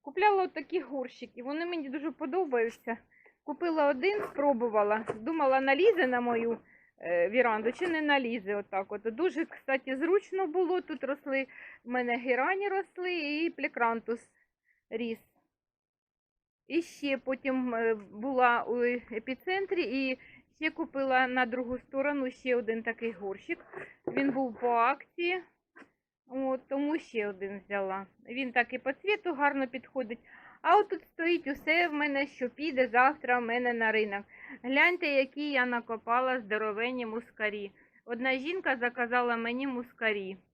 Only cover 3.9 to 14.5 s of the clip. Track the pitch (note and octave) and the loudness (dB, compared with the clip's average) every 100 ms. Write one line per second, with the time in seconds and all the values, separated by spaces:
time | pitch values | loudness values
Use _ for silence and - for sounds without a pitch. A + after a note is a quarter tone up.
3.9 | C4 F4+ G#4 G4+ - C#4+ A#3+ A#3+ G#3+ G#3 | 4 0 0 -4 0 2 2 2 2 2
4.9 | G#3+ A3+ A3 A3+ D#4+ C#4 C4 C4+ C#4 G#4 | 0 -2 -6 -4 2 4 4 4 6 6
5.9 | F4+ B3+ B3 A#3+ A#3 A#3 A3+ _ _ _ | 6 2 2 0 0 0 -4 _ _ _
6.9 | _ E3 F3 F3 A#3+ A#3+ G#3+ A3 - F4+ | _ -2 2 4 4 4 2 -2 -2 -2
7.9 | D#4+ D4+ C#4 A#3+ A#3 F#3+ G#3 G3+ F#3+ G3 | 0 2 2 2 -4 -4 -6 -2 -4 -4
8.9 | G#3 A3+ A3 F4+ C4 - - - C4+ C4 | -6 -6 0 -2 0 -6 -8 -4 -2 -2
9.9 | C4 E4 G4 - F#4+ F#4 F4 E4+ F#4 - | -2 2 2 2 -4 -2 0 0 0 -2
10.9 | D4+ A#3+ C#4+ C#4+ C4+ C4 - - - A3+ | -6 -4 -4 -2 -2 -4 -10 -20 -18 -4
11.9 | B3 B3 A#3+ B3 A#3+ D4 G4 G4+ F#4+ F#4+ | -2 0 -2 0 2 2 0 0 -2 -4
12.9 | - F4+ F4 D4 D4 E4 - D4 B3+ A#3 | -6 -4 -2 -2 -2 -4 -4 -6 0 0
13.9 | A#3 - A#3 _ _ _ | 0 -6 -8 _ _ _